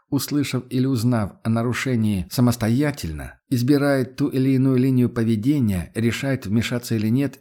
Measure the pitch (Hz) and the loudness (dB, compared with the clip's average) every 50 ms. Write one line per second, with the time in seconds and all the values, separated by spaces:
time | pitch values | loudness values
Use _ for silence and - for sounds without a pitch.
0 | _ _ 147 131 - - 143 147 135 - - 127 123 - 123 131 127 135 135 113 | _ _ -4 -4 -2 -2 -2 -2 -2 -2 -4 -6 -6 -4 -2 -2 0 0 0 0
1 | 110 123 123 113 104 90 - - - 113 113 117 117 123 117 - - 131 127 113 | 2 2 2 2 0 -4 -6 -6 -4 -2 0 0 0 -2 -4 -4 -2 -2 0 0
2 | 110 107 104 92 87 - - 127 123 123 117 - 117 107 117 131 147 147 147 - | 2 0 0 -2 -4 -4 0 2 2 2 2 2 0 0 0 2 0 -2 -2 -4
3 | - 80 78 73 65 - - _ _ _ 139 120 123 131 147 139 143 143 139 131 | -8 -8 -8 -10 -12 -14 -16 _ _ _ -2 0 2 2 4 4 4 2 2 2
4 | 127 - - - 143 147 - 127 131 135 135 127 131 135 131 123 127 135 131 123 | 0 -2 -4 -4 -4 -2 0 0 2 2 2 2 2 4 4 2 2 2 4 2
5 | 123 117 120 120 113 113 113 104 104 135 156 143 120 104 95 87 80 - - 113 | 2 2 0 0 0 0 0 0 0 0 0 2 2 0 0 -2 -4 -6 -4 -2
6 | 113 117 110 - 139 139 131 131 - 92 104 117 107 - 131 117 - - 113 110 | -2 0 -2 -2 -2 -4 -4 -4 -4 -2 -2 -2 0 -2 -4 -6 -4 -4 -2 -2
7 | 107 110 117 135 143 135 - - | 0 0 0 0 0 -2 -6 -8